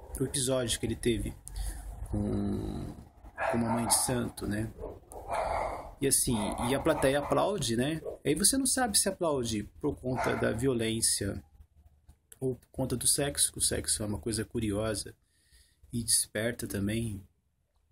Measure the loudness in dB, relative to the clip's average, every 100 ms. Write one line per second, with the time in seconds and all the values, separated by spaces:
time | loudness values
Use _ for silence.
0 | -12 -4 -2 0 0 2 0 0 -2 0
1 | 0 2 0 -6 -10 -6 -6 -6 -10 -10
2 | -4 -2 0 0 -2 -2 -4 -6 -8 -10
3 | -16 -20 -16 -6 -2 0 2 0 2 2
4 | 2 0 -2 -4 -4 -2 -4 -8 -12 -14
5 | -16 -14 -6 -2 -2 -2 -2 -6 -10 -2
6 | 2 4 4 2 0 -2 0 2 2 4
7 | 4 4 2 2 2 2 0 2 2 0
8 | -6 -4 0 4 4 4 2 2 2 2
9 | 2 2 0 0 0 -2 -4 -4 -4 -2
10 | -2 0 0 2 0 2 2 2 0 2
11 | 2 2 0 -4 -8 -18 -20 _ -20 -20
12 | -20 -20 _ -6 -4 -4 -8 -6 -2 0
13 | 2 2 2 2 0 2 0 0 0 0
14 | 0 -2 -2 -2 -2 -2 0 0 0 -2
15 | -6 -12 _ _ _ -20 _ _ -8 -4
16 | 2 2 2 0 -2 -2 -4 0 2 2
17 | -2 -4 -10 _ _ _ _ _ _